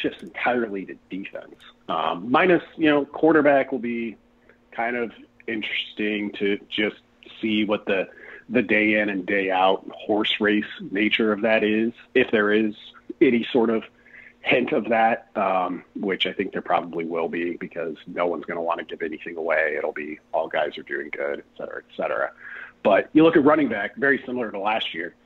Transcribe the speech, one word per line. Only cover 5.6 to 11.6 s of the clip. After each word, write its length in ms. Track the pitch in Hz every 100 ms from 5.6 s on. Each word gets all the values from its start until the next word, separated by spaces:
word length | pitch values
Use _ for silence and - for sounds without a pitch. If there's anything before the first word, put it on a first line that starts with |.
| - - - - 107 104 104
to 260 | - 101 101 -
just 280 | - 104 - _ _ - -
see 240 | 110 107
what 220 | 104 104 -
the, 240 | 95 90 - - - -
the 120 | 117
day 380 | 104 107 107 107
in 80 | 104
and 180 | 95 92
day 240 | 101 95
out 400 | 92 95 95 -
horse 480 | - - 107 107 -
race 240 | 110 107 107 - -
nature 400 | 95 107 - 110
of 100 | 101
that 220 | 110 110